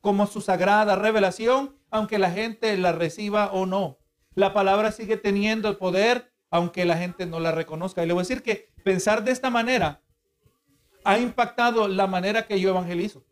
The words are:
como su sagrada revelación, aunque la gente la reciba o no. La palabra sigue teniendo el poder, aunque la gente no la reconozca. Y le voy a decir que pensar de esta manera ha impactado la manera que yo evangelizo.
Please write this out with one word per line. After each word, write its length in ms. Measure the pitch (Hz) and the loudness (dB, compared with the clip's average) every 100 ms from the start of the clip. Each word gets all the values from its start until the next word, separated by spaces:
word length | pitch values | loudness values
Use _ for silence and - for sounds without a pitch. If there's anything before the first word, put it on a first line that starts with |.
como 260 | 214 202 202 | 2 2 0
su 120 | 214 | -2
sagrada 560 | 196 185 185 208 214 190 | -2 0 4 4 4 2
revelación, 840 | 214 220 196 180 226 262 277 - _ | 2 2 0 0 0 0 0 -10 _
aunque 300 | 220 214 214 | -4 -2 0
la 100 | 185 | 0
gente 480 | 180 226 214 226 202 | 0 -6 -4 -2 0
la 140 | 180 | 0
reciba 560 | 165 165 160 208 208 202 | 0 -4 -4 -4 0 0
o 140 | 190 190 | -2 -2
no. 320 | 190 175 - _ _ _ - | -2 -4 -8 _ _ _ 0
La 180 | 196 | 0
palabra 380 | 208 196 202 214 | 2 2 2 0
sigue 260 | 208 214 220 | -2 -6 -4
teniendo 500 | 202 202 214 220 214 | 0 0 0 0 -2
el 100 | 196 | -4
poder, 540 | 185 180 220 247 - _ _ | -2 2 2 0 -4 _ _
aunque 340 | 170 175 180 175 | -2 -2 -2 0
la 100 | 165 | 0
gente 300 | 180 180 180 | -2 -6 -8
no 140 | 165 | -4
la 120 | 165 | -2
reconozca. 520 | 160 160 156 180 185 | -2 -4 -6 -6 -4
Y 20 | 165 | -2
le 80 | |
voy 80 | 175 | 0
a 60 | 180 | -2
decir 160 | 254 | -4
que 280 | - 202 - - | -4 -6 -6 -6
pensar 400 | 196 185 196 220 | -2 0 2 0
de 80 | 220 | 0
esta 180 | 254 254 | -2 0
manera 540 | 240 226 254 160 143 _ _ _ _ _ _ _ _ _ _ | 0 0 0 0 -4 _ _ _ _ _ _ _ _ _ _
ha 140 | 202 208 | 0 2
impactado 680 | 247 - 233 - 240 226 208 | 0 0 -2 2 2 2 0
la 180 | 185 190 | 2 0
manera 400 | 185 190 220 220 | 0 0 -2 -2
que 140 | 196 | 0
yo 100 | 185 | 2
evangelizo. 560 | 185 175 175 208 131 _ | 0 -2 -4 -6 -8 _